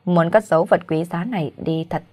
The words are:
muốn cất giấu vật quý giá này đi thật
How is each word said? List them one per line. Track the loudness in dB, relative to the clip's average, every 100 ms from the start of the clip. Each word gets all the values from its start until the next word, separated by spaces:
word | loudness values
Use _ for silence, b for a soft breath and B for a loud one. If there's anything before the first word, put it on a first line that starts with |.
muốn | 0 2 4
cất | 2
giấu | 2 2
vật | 2 0 0
quý | -4
giá | -4 -6
này | -6 -4 -6 -6
đi | -4 -4 -4
thật | -6 -8